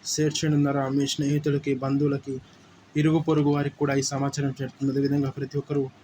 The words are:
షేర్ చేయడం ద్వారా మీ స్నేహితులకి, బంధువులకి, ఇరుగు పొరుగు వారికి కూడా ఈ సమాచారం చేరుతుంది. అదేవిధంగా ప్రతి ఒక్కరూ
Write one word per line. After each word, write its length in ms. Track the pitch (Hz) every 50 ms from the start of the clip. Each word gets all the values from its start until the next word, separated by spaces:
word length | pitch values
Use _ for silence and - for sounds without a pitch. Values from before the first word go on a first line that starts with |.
| -
షేర్ 300 | - - - 156 151 147
చేయడం 240 | - - 156 151 147 143
ద్వారా 200 | 143 139 139 135 131
మీ 160 | 135 143 139
స్నేహితులకి, 680 | 139 - - 151 139 147 147 147 156 143 143 147 143 139
బంధువులకి, 600 | 127 131 135 135 139 143 147 139 139 - - 135 131 - - - - - - - - - - -
ఇరుగు 260 | 147 151 156 156 165
పొరుగు 300 | 151 - 160 151 147 147 147
వారికి 240 | 143 143 143 - -
కూడా 160 | 147 139 139
ఈ 80 | 139 131
సమాచారం 480 | - 143 135 139 143 - - 139 139
చేరుతుంది. 400 | 131 - 135 123 - - 135 135
అదేవిధంగా 400 | 131 139 139 139 139 143 139 135
ప్రతి 260 | 135 - 139 131 - 143
ఒక్కరూ 260 | 139 - 147 143 135 131 127 -